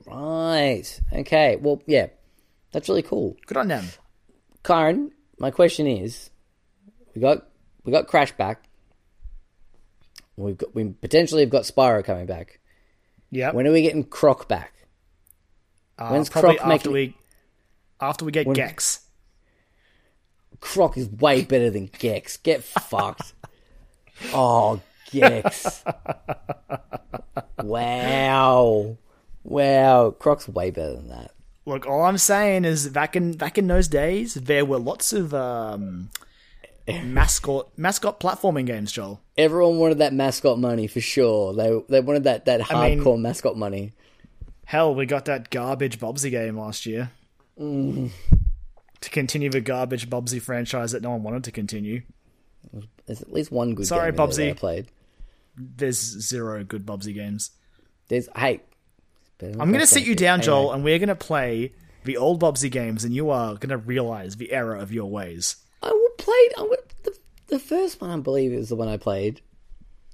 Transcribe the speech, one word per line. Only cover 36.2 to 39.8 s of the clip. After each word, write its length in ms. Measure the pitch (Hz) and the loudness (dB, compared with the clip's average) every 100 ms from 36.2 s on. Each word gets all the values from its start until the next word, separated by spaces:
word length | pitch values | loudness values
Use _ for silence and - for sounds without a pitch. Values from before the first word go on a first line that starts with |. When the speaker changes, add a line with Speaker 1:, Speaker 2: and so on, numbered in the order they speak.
| - _ _ | -20 _ _
Speaker 1:
<laughs> 340 | - - _ - | -20 -20 _ -8
Speaker 2:
mascot, 800 | - 123 131 135 - 147 135 - - | -8 -2 4 4 2 -2 -4 -6 -4
mascot 420 | 175 202 202 - | -4 0 -4 -2
platforming 460 | 180 185 196 147 123 | -4 0 0 0 -2
games, 240 | 110 104 | -4 -6
Joel. 300 | - 98 101 _ - | -8 -10 -14 _ 2
Speaker 1:
Everyone 400 | 156 170 170 | 2 4 4
wanted 180 | 165 | 4